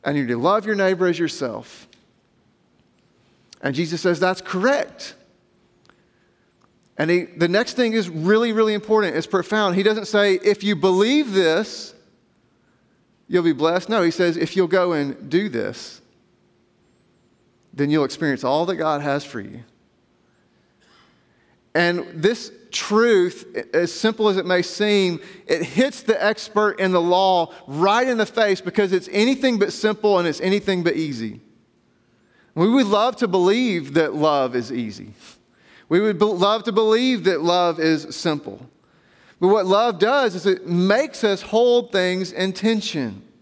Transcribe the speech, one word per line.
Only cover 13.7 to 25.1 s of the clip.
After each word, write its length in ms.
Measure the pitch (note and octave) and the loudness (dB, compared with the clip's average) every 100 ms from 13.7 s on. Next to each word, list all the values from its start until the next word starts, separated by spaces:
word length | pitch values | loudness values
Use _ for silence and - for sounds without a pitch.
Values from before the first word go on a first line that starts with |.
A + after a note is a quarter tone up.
| F3 F3+ | 0 0
No, 140 | A3 | 0
he 100 | E3+ | 0
says, 240 | E3 F3 E3 | 2 0 0
"If 200 | D3+ F#3+ | -2 0
you'll 120 | F3 | 2
go 240 | F#3 F3+ | 2 2
and 360 | D#3+ C#3+ C3 C#3 | 0 -4 -8 -2
do 200 | E3 G#3 | -2 0
this, 520 | A#2+ G2+ A2 - - _ _ _ _ _ _ _ _ _ _ _ _ _ _ _ _ _ | -4 -6 -8 -16 -20 _ _ _ _ _ _ _ _ _ _ _ _ _ _ _ _ _
then 160 | C3+ C#3+ | -4 0
you'll 140 | D#3 | 0
experience 400 | C#3 - D#3 B2 | 0 -2 -4 -2
all 220 | B2+ D3 F3 | 0 0 -2
that 100 | F3 | -2
God 260 | D#3 D3 | -2 -2
has 220 | D3 C#3+ | -2 -4
for 160 | C#3+ A#2+ | -6 -12
you." 240 | G2+ A#2+ A#2+ _ _ _ _ _ _ _ _ _ _ _ _ _ _ _ _ _ _ _ _ | -14 -16 -20 _ _ _ _ _ _ _ _ _ _ _ _ _ _ _ _ _ _ _ _
And 320 | D#3 F3 F3 - | 0 0 0 -6
this 380 | E3 F3+ A3+ - - - | -2 0 0 -8 -18 -12
truth, 760 | - - G#3+ A#3+ G#3 F3+ - - - - | -10 0 2 4 4 2 -4 -12 -12 -2
as 200 | D#3 F3 | -2 -2
simple 360 | - A3 A3 G#3+ | -2 -2 0 0
as 80 | F#3+ | 0
it 80 | |
may 160 | F3+ F3+ | 0 -2
seem, 600 | F3 - G#3 G#3 F#3 | -2 -2 0 2 2